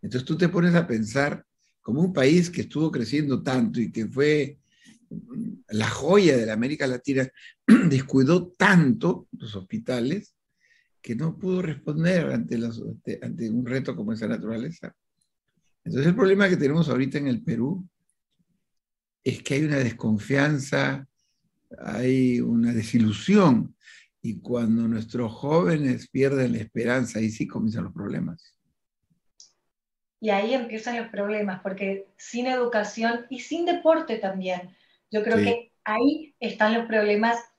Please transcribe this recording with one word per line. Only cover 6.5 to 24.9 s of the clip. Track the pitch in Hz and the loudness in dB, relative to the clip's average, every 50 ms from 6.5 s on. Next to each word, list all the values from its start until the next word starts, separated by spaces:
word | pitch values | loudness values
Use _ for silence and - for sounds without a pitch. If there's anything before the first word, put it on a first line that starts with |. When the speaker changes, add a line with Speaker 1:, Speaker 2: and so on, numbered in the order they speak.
| 110 | -2
Speaker 1:
América | 107 117 135 151 147 147 | -2 -2 -2 -2 -2 -2
Latina, | 131 127 123 _ - 139 131 131 160 _ - - - | -4 -4 -4 _ -2 0 0 -2 -2 _ -18 -20 -20
<clears throat> | _ _ _ - 220 - 208 170 | _ _ _ 6 6 8 8 4
descuidó | 135 131 131 - - 135 131 135 170 185 175 - - | 2 2 0 2 4 4 6 6 4 4 2 -2 -2
tanto | _ 185 202 196 175 156 131 117 107 - 170 214 262 - _ - | _ 4 6 8 8 8 6 4 2 2 -2 -2 -2 -6 _ -18
los | - - 117 104 | -16 -14 -12 -12
hospitales | 101 90 _ - 107 113 - 127 120 117 131 165 208 - - _ _ _ _ _ _ _ _ _ _ _ _ _ _ _ | -12 -12 _ -10 -8 -6 -4 -4 -2 -2 -2 -4 -4 -6 -12 _ _ _ _ _ _ _ _ _ _ _ _ _ _ _
que | - 117 | -10 -8
no | 123 151 165 - | -4 -4 -6 -6
pudo | - - 185 185 185 180 | -6 -4 -4 -2 -2 -2
responder | 165 147 135 - - 147 156 165 170 190 175 151 139 131 | -4 -6 -8 -8 -6 -4 0 2 2 2 2 2 0 -2
ante | 120 117 - 120 117 | -2 -2 -2 -4 -4
las, | 117 117 117 117 | -4 -4 -6 -8
ante, | - 110 113 113 _ - 104 - - | -10 -10 -12 -12 _ -10 -10 -8 -8
ante | 120 117 110 113 110 | -10 -8 -6 -6 -4
un | 110 120 127 | -2 -4 -2
reto | 117 127 135 120 - 127 | -2 -4 -4 -4 -6 -6
como | - 107 101 113 | -6 -6 -6 -6
esa | 107 110 107 | -4 -4 -4
naturaleza. | 120 104 - 104 113 110 120 151 170 - - - _ _ _ _ _ _ _ _ _ _ _ _ _ _ _ _ _ _ _ | -6 -6 -6 -8 -8 -6 -8 -8 -10 -12 -16 -18 _ _ _ _ _ _ _ _ _ _ _ _ _ _ _ _ _ _ _
Entonces | - 107 123 143 165 | -6 -4 2 2 2
el | 180 | 4
problema | 226 254 190 196 196 202 190 | 4 6 4 6 6 4 4
que | 180 | 4
tenemos | 135 147 135 147 165 165 147 | 2 0 0 2 2 2 2
ahorita | 123 123 135 135 139 147 | 2 0 0 -2 -2 -4
en | 143 | -2
el | 139 123 110 - | -2 -2 -2 -2
Perú | - 113 113 117 139 185 190 185 - _ _ _ _ _ _ _ _ _ _ _ _ _ _ _ _ _ _ _ _ _ _ _ _ _ _ _ | -4 -2 -2 -2 -2 -4 -6 -8 -14 _ _ _ _ _ _ _ _ _ _ _ _ _ _ _ _ _ _ _ _ _ _ _ _ _ _ _
es | 127 120 - - | -4 -4 -4 -4
que | - 143 | -2 0
hay | 139 156 | 0 0
una | 151 147 139 | 0 0 0
desconfianza, | 123 117 113 - - 113 107 104 104 - 135 139 143 147 151 139 135 - - 139 139 139 135 139 135 _ _ _ _ _ _ _ _ _ _ _ _ _ - - | 0 -2 -2 -2 -2 0 0 0 0 0 2 2 2 2 2 0 -2 -2 0 0 0 0 -2 -4 -8 _ _ _ _ _ _ _ _ _ _ _ _ _ -20 -16
hay | - - - - 123 127 131 131 131 127 123 120 | -12 -8 -6 -2 0 2 2 4 4 2 2 2
una | 123 120 117 117 117 117 120 | 0 0 2 2 2 2 0
desilusión, | 113 107 - - 117 113 107 101 - - - 190 208 190 160 123 - - - - _ _ - - - _ _ _ _ | -2 -4 -4 0 0 0 0 0 -2 0 4 4 6 8 6 6 4 2 -4 -10 _ _ -20 -20 -20 _ _ _ _
y | _ 117 107 87 | _ -10 -10 -10
cuando | - 107 123 120 117 107 113 113 117 | -8 -6 -4 -2 0 0 0 2 0
nuestros | 113 | 0